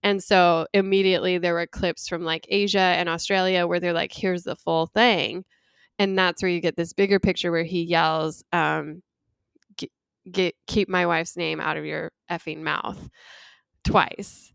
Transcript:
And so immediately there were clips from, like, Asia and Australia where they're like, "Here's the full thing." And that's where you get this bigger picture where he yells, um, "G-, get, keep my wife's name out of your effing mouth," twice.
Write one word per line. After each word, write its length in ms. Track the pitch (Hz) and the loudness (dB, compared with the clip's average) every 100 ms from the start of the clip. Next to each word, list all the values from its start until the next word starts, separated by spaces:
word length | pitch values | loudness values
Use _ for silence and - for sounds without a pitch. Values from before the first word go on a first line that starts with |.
And 180 | 202 202 | 2 0
so 460 | - 190 175 165 160 | 4 6 6 4 2
immediately 640 | 202 190 196 190 180 185 180 | 2 4 2 4 2 0 0
there 160 | 175 | 0
were 120 | 170 170 | -2 -4
clips 420 | - 180 - - | -4 -4 -4 -6
from, 160 | 170 165 | -6 -4
like, 200 | 160 - | -6 -2
Asia 300 | 202 202 202 | 0 2 2
and 280 | 185 175 175 | 2 2 0
Australia 600 | 165 - 196 185 185 175 | -4 0 0 2 2 2
where 120 | 175 | 0
they're 140 | 175 | 0
like, 180 | 165 - | -2 -2
"Here's 320 | - 190 180 | -2 -2 -2
the 140 | - - | -4 -8
full 300 | - 165 165 | -2 0 0
thing." 580 | - 240 190 - 180 190 _ _ _ _ _ | 4 4 4 -2 -6 -12 _ _ _ _ _
And 220 | 196 190 | 0 2
that's 220 | 185 175 | 0 0
where 100 | 185 | 0
you 80 | 175 | 0
get 160 | 165 - | -2 -2
this 160 | 165 | -6
bigger 300 | - 196 196 | 0 2 4
picture 320 | 190 180 180 | 2 0 -2
where 100 | 165 | -2
he 200 | 165 175 | -2 -2
yells, 600 | 165 170 160 160 156 156 - | 0 2 2 0 -2 -6 -4
um, 500 | 175 156 156 151 160 _ _ _ _ _ _ _ - | -2 0 0 -4 -14 _ _ _ _ _ _ _ -16
"G-, 140 | - _ _ _ - | -16 _ _ _ -8
get, 260 | 180 180 - - | -2 -2 -4 -4
keep 220 | 220 202 | -2 0
my 160 | 185 175 | 0 0
wife's 320 | 165 165 - | 0 -4 -6
name 240 | 165 160 | -6 -4
out 160 | - 156 | -6 -6
of 80 | 151 | -6
your 260 | 156 160 _ _ | -8 -8 _ _
effing 340 | 170 - 156 | -10 -8 -8
mouth," 460 | 156 147 - - - _ - - - _ _ _ | -6 -6 -6 -10 -14 _ -20 -20 -20 _ _ _
twice. 680 | - 202 - - 202 - - | 2 2 2 -4 -14 -14 -20